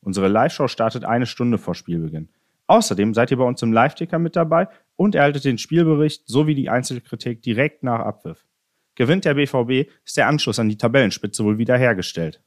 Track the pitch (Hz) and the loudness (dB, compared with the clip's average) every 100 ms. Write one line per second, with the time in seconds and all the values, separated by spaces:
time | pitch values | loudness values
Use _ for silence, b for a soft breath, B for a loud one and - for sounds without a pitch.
0 | - 95 95 107 139 - 131 - 113 120 | -6 0 2 4 2 0 -4 0 -2 -2
1 | - 117 123 - 120 113 - 87 - 85 | -2 -2 -2 -2 -2 0 -2 -10 -6 -6
2 | 80 78 80 _ _ _ _ 208 220 92 | -6 -8 -14 _ _ _ _ 2 2 0
3 | 107 110 123 127 127 - 117 113 131 - | 0 0 0 0 -2 -2 0 2 2 0
4 | 170 165 170 175 160 165 190 b b _ | -6 -4 -2 -2 0 0 0 b b _
5 | 202 190 143 143 139 117 - 160 165 151 | 0 2 2 2 -2 -2 0 2 4 4
6 | 151 151 _ 117 151 143 131 120 123 123 | 2 -2 _ 0 2 0 0 -2 -2 -10
7 | - 120 - 113 - 110 147 _ 127 117 | -10 -10 -8 -8 -4 -2 -2 _ -4 -4
8 | 110 101 - 82 _ _ _ _ _ _ | -4 -8 -14 -18 _ _ _ _ _ _
9 | 120 180 185 143 143 135 120 131 147 b | 2 2 2 0 0 0 0 0 -2 b
10 | - - 117 147 - 110 110 107 117 135 | -10 0 2 2 -2 0 -2 0 2 2
11 | 117 - 104 - 107 107 113 123 127 101 | 2 0 -8 -2 0 0 2 2 2 0
12 | 90 - 80 - | -4 -6 -6 -8